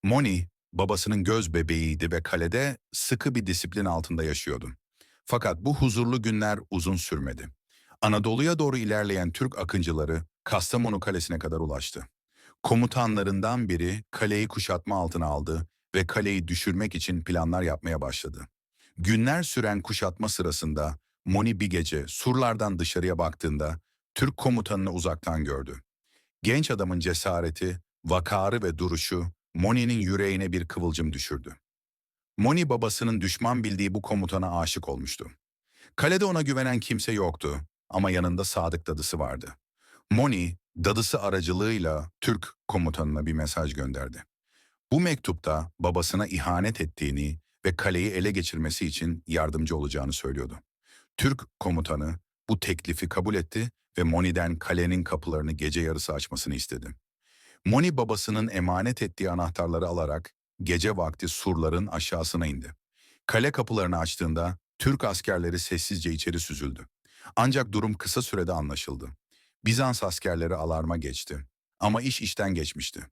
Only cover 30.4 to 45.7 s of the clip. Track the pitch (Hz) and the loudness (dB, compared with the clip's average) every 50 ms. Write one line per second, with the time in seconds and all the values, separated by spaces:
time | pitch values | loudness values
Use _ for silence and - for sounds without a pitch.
30.4 | 95 92 87 90 85 82 - 92 85 85 78 85 80 78 73 67 - - 73 71 | 0 0 0 -2 -2 -2 -4 -2 0 0 0 0 0 -2 -2 -4 -6 -4 -6 -6
31.4 | 67 69 - _ _ _ _ _ _ _ _ _ _ _ _ _ _ _ _ - | -6 -10 -18 _ _ _ _ _ _ _ _ _ _ _ _ _ _ _ _ 2
32.4 | 104 123 151 175 170 143 131 117 113 110 - - 117 113 110 101 90 92 85 - | 4 4 4 4 4 2 2 2 2 0 0 0 0 0 0 2 0 -2 -2 0
33.4 | 117 117 123 123 110 107 98 92 98 95 95 104 98 - 110 101 95 87 98 92 | 0 2 2 2 0 0 0 0 0 0 0 -2 -2 0 0 0 0 0 0 0
34.4 | 92 90 87 85 82 80 - - 82 - 69 65 69 69 - - - - - _ | 0 0 0 0 0 0 -2 -4 -4 -4 -4 -4 -4 -8 -8 -8 -10 -16 -16 _
35.4 | _ _ _ _ _ _ _ _ - - _ - - 151 185 190 208 196 175 160 | _ _ _ _ _ _ _ _ -20 -10 _ 2 4 4 6 4 4 4 4 2
36.4 | 151 139 135 131 131 131 123 117 107 - 120 107 - - 113 101 95 85 80 - | 2 2 2 2 2 2 2 0 0 -2 -2 -2 0 0 2 2 2 0 0 -2
37.4 | - 71 73 73 76 - _ _ _ _ - 95 98 95 90 90 87 87 87 90 | -4 -4 -4 -4 -6 -10 _ _ _ _ 0 2 2 4 4 4 2 2 2 0
38.4 | 98 - - 90 85 85 80 80 - - 78 76 73 - - 80 73 62 65 62 | -2 0 0 0 0 0 -2 -2 -4 -4 -4 -4 -2 -4 -2 -2 -2 -4 -4 -8
39.4 | - - - _ _ _ _ _ _ _ - - _ _ 104 117 135 143 117 92 | -10 -14 -16 _ _ _ _ _ _ _ -20 -20 _ _ 4 4 4 4 2 2
40.4 | 87 87 87 - _ _ _ - 85 98 107 107 110 - - - 98 101 95 95 | 0 -2 -4 -8 _ _ _ 0 2 2 2 2 0 0 0 0 0 2 0 2
41.4 | 85 85 90 92 104 110 113 101 85 80 78 76 76 80 _ _ - - 117 85 | 2 2 2 2 2 2 0 0 0 0 -2 -2 -4 -8 _ _ 0 0 0 0
42.4 | - - - _ _ - - 95 82 80 76 - 78 76 76 76 76 80 78 78 | -4 -10 -16 _ _ -2 0 0 0 0 0 0 -2 0 0 0 0 0 0 0
43.4 | 76 73 - 82 78 73 65 69 67 65 67 65 67 64 62 - - _ _ _ | -2 -2 -2 -2 -2 -2 -2 -4 -4 -4 -4 -6 -8 -8 -10 -14 -18 _ _ _
44.4 | _ _ _ _ _ _ _ _ _ _ 131 156 180 175 151 135 - - 90 80 | _ _ _ _ _ _ _ _ _ _ 2 4 4 2 0 0 -2 -4 -4 -2
45.4 | - 80 78 78 80 85 | -2 -2 0 0 -2 -6